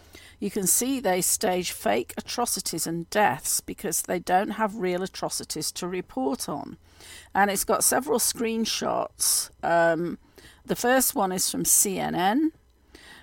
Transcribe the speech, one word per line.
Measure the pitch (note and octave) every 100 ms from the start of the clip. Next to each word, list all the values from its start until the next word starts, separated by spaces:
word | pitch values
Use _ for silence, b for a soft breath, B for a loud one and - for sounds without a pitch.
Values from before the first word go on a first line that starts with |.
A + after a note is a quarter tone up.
| B B B B
You | G3+
can | G#3+ F#3
see | - B3 C4+
they | G3 F#3
stage | F3+ - F#3 F3+ F3
fake | - G#3+ A3 - -
atrocities | - - A#3+ G3+ - E3 E3
and | E3+ E3
deaths | G#3 G3 C3 - -
because | - F#3 F#3 E3
they | - F3+
don't | E3+ F#3 G#3+
have | G#3 A3 A3
real | F#3 F3+
atrocities | F#3 - D#3 - - D#3 D#3
to | - F3+
report | F#3 F3+ - C4 C4 -
on. | - - - B B B B B -
And | G3+
it's | F#3+ -
got | G#3
several | - B3+ C4 A#3+
screenshots. | - - A3+ A3+ A3 - - A#2+ - - - - - -
Um, | D#3 E3+ E3 E3 E3+ - B B B B -
the | F#3+
first | A#3+ C4 B3+
one | C4+ F#3+
is | F#3 -
from | F3+ E3+
C | - G#3 F#3
N | D3+ D#3
N. | F#3+ A#3+ D#4+ - _ _ B B B B